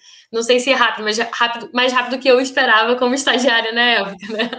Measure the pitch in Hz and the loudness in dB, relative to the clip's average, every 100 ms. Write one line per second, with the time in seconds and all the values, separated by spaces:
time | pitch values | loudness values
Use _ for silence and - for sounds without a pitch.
0 | _ - _ 226 233 247 254 247 233 208 | _ -20 _ -6 0 0 2 2 2 0
1 | 214 214 233 - 233 233 208 240 254 247 | -4 -4 -4 -2 -2 -4 -6 -2 0 0
2 | 247 262 277 247 269 - 254 214 220 247 | -2 -2 2 4 2 0 2 4 2 0
3 | 247 277 277 247 240 226 226 233 240 226 | 0 0 0 2 2 0 0 0 2 2
4 | 190 190 208 214 233 | -2 -10 -10 -6 -6